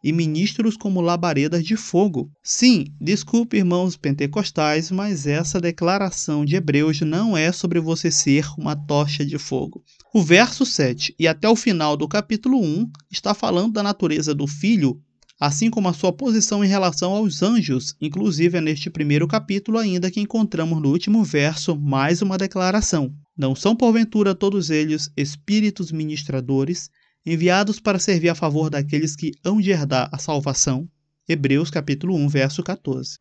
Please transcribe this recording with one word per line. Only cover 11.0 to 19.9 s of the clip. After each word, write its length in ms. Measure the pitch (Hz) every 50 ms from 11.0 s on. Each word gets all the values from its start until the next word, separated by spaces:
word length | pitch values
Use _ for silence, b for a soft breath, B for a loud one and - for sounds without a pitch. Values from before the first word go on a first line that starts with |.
| - - - -
e 80 | 160 160
até 200 | 160 151 156 214
o 80 | 233
final 400 | 226 - 240 190 165 151 151 147
do 120 | 147 156 151
capítulo 520 | 147 208 208 - 226 208 - 254 269 262
um 300 | 196 156 151 170 - - - - _ _
está 240 | 190 - - 202 208
falando 380 | - - - 180 175 190 233 214
da 100 | 220 202
natureza 500 | 202 202 - 190 165 151 156 147 147 147
do 140 | 143 143 143
Filho, 520 | 147 147 185 202 233 196 147 131 117 - _ _ _ _ _ _ _ -
assim 320 | 143 147 143 147 220 226
como 200 | 226 226 196 180
a 40 | 170
sua 200 | - - 185 175
posição 500 | - 277 254 220 220 - - 214 202 208
em 40 | 190
relação 440 | 196 196 185 180 151 - 175 180
aos 320 | 196 208 220 196 143 147 196
anjos, 500 | 202 240 233 160 147 131 127 120 - - -
inclusive 580 | 151 156 143 185 208 214 160 151 170 175 175 175
é 40 |
neste 280 | 160 156 156 143 - 175
primeiro 380 | 165 160 151 147 147 151 170 165
capítulo 500 | 220 220 - - 196 196 196 - 220 226
ainda 320 | 226 208